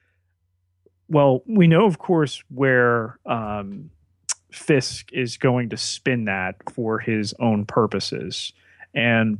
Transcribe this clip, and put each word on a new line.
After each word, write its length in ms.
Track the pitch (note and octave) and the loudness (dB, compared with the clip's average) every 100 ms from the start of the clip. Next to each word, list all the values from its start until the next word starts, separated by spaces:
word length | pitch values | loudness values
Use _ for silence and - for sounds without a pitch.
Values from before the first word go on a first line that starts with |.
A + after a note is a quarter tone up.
| _ _ _ _ _ _ _ _ _ _ _ | _ _ _ _ _ _ _ _ _ _ _
Well, 340 | D3+ C#3 C3 - | 4 4 2 2
we 220 | G#3+ E3+ | 4 6
know, 160 | E3 | 6
of 140 | G#3+ D#3 | 4 0
course, 440 | - E3+ D3 - - | 0 0 0 -6 -14
where, 680 | C3 C3+ B2+ A#2+ A#2 A2 - - | -2 2 4 4 2 -2 -12 -6
um, 640 | A#2 G#2+ G#2 G2 G2+ G2+ _ _ _ - - _ | -6 -4 -8 -8 -14 -16 _ _ _ -12 -12 _
Fisk 560 | - - C3+ - - - | -8 0 2 0 -10 -10
is 240 | C3 A#2+ - | -8 -6 -2
going 320 | C3+ B2 A#2 | 0 0 -4
to 80 | A2 | -6
spin 480 | - - C#3 B2 G#2+ | -8 -6 -4 -2 -2
that 300 | G2 F#2 F#2 - | -4 -6 -8 -12
for 280 | - A2 A2 | -6 -4 -4
his 360 | A2+ A2 G#2 - | -2 -4 -4 -2
own 240 | A#2+ G#2 | 0 0
purposes 880 | G#2 B2 G#2+ G2 - - - - - - _ _ - | 0 0 0 -2 -6 -8 -8 -10 -12 -16 _ _ -10
and 440 | - A#2 A2+ A2 | -2 0 2 2